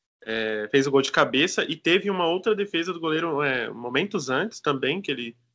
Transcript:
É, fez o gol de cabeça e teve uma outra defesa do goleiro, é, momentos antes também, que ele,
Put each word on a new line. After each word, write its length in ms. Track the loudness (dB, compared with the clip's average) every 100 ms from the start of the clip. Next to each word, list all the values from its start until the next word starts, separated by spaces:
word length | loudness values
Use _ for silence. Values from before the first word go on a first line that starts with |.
| _ _
É, 440 | -6 -4 -2 -2 2
fez 160 | 2 4
o 60 |
gol 100 | 4
de 100 | 4
cabeça 520 | 2 4 4 2 0
e 120 | -4 -2
teve 340 | 2 2 2
uma 180 | 0 0
outra 260 | 0 0
defesa 400 | 0 0 -2 -4
do 60 | -4
goleiro, 420 | -2 -2 0 0
é, 280 | 0 0 -4
momentos 600 | -6 -2 0 0 -2 -2
antes 300 | 0 -2 -2
também, 420 | -2 0 0 -2
que 100 | -4
ele, 240 | -6 -8 -12 _